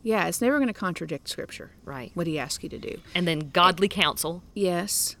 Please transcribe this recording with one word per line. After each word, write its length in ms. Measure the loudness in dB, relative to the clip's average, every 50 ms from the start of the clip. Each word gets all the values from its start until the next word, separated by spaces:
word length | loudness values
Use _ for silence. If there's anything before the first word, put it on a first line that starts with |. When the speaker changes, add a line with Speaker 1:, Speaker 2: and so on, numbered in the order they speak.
Speaker 1:
Yeah, 240 | 2 2 2 2 2 0
it's 120 | 0 2
never 180 | 2 4 4 4
gonna 140 | 2 2
contradict 560 | 0 -2 -2 -4 -2 -4 -6 -6 -6 -8 -8 -10
Scripture, 440 | -8 -8 -8 -10 -10 -14 -16 -16 -18 -16 -14
Speaker 2:
Right. 260 | -12 -10 -10 -10 -8 -4
Speaker 1:
what 120 | -4 -2
he 120 | -2 -2 -2
asks 240 | -4 -4 -6 -8
you 80 | -8 -10
to 80 | -10 -8
do. 220 | -8 -8 -10 -10 -14 -6 -2
Speaker 2:
And 120 | 0 0 0
then 220 | 0 0 -4 0
godly 360 | 4 6 6 6 6 4 2 2
counsel. 540 | 4 2 2 2 2 0 -4 -4 -4 -6 -12 -12 -2
Speaker 1:
Yes. 640 | 0 2 2 2 0 -2 -2 -2 -2 -2 -2 -4 -8